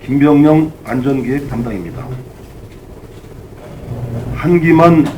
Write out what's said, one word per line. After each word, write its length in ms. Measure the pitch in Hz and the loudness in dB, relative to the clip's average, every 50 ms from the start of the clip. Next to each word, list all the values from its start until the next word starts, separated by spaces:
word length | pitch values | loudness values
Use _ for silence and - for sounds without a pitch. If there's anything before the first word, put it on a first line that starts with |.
| - | -6
김병영 680 | 117 131 139 143 151 147 143 147 151 156 156 156 - - - - | -2 0 2 4 4 6 6 6 6 4 4 2 -2 -6 -12 -10
안전기획 640 | - 131 127 123 139 135 131 117 120 131 143 - | -6 -6 -4 -2 -2 -2 -2 -2 -4 -4 -4 -6
담당입니다. 600 | - 127 117 117 117 104 92 85 82 - - - - 131 127 - - - - - - - 110 110 - - - - - - - - - - - - - - - - - - - - - - - - - - - - - - - - - - | -6 -6 -6 -6 -6 -8 -8 -10 -10 -12 -12 -12 -12 -12 -14 -14 -18 -20 -20 -20 -20 -20 -20 -20 -20 -20 -20 -20 -20 -20 -20 -20 -20 -20 -20 -20 -20 -20 -20 -20 -20 -20 -20 -20 -20 -18 -18 -14 -14 -12 -10 -10 -10 -10 -10 -8 -10 -10
한기만 720 | - - 160 180 175 160 165 165 160 165 170 170 160 139 135 - | -6 0 0 2 2 4 4 4 6 6 6 6 4 2 0 -4